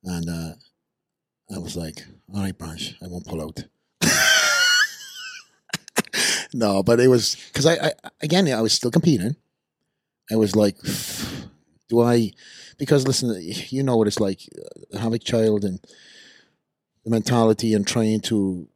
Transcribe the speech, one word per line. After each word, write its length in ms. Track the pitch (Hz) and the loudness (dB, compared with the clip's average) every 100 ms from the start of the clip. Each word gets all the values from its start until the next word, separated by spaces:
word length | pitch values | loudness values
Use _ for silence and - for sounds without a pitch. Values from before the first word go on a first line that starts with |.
And, 260 | 92 87 82 | -6 -6 -6
uh, 240 | 82 82 - _ _ _ _ _ _ _ _ _ | -8 -10 -14 _ _ _ _ _ _ _ _ _
I 40 | - | -12
was 160 | 82 85 | -10 -10
like, 300 | 82 78 - - _ | -10 -12 -20 -20 _
"All 80 | 101 | -6
right, 160 | 95 92 | -6 -6
Branch, 380 | 82 82 - - | -12 -12 -12 -12
I 40 | 90 | -14
won't 200 | 87 - | -14 -10
pull 140 | 82 | -10
out." 240 | 78 - - _ _ _ | -8 -12 -16 _ _ _
<laughs> 80 | - - 1077 1077 1077 1077 1077 1077 1077 1077 1077 1077 1077 1077 _ _ _ - - - - - - - - | 0 4 4 4 2 2 2 2 0 -4 -20 -18 -18 -18 _ _ _ -12 -6 -6 -4 -2 -2 -2 -6
No, 300 | - 110 98 | -2 0 2
but 180 | 95 117 | 4 6
it 80 | 127 | 6
was, 280 | 123 104 - - | 6 2 -6 -8
'cause 140 | - 139 | 0 2
I, 80 | 165 151 | 2 -2
I, 40 | - - _ | -6 -16 _
again, 260 | 151 175 180 | 0 2 2
I 100 | 117 | 2
was 120 | 113 | 0
still 160 | - 120 | 0 2
competing. 460 | 165 165 131 98 151 _ _ _ _ _ _ _ _ _ | 2 4 2 0 -6 _ _ _ _ _ _ _ _ _
I 40 | 110 | 0
was 200 | 107 104 | 2 4
like, 220 | 104 - - - - - - - - _ _ _ _ | 2 0 -8 -8 -8 -10 -10 -12 -16 _ _ _ _
"Do 120 | 117 | 2
I," 300 | 120 120 107 - - - - _ | 4 4 0 -6 -20 -20 -20 _
because 260 | 143 147 131 | 2 2 2
listen, 300 | 131 123 98 82 - - | -2 -2 -6 -8 -10 -8
you 140 | 131 | -4
know 140 | 135 117 | 0 2
what 100 | 107 | 2
it's 120 | - | 0
like, 220 | 101 95 - - 50 50 - | -4 -4 -12 -20 -20 -20 -16
uh, 40 | 104 | -6
have 160 | 113 | -4
a 60 | 117 | -4
child 440 | - 117 110 107 | -2 0 2 2
and 160 | 101 90 _ - - - - _ _ _ _ _ _ _ | -2 -6 _ -20 -20 -20 -20 _ _ _ _ _ _ _
the 80 | - | -2
mentality 640 | 113 107 123 113 107 113 107 | -2 2 4 4 4 2 0
and 100 | 98 | 0
trying 360 | 123 110 110 | 0 0 0
to 460 | - 110 98 90 73 | 0 -2 -2 -4 -10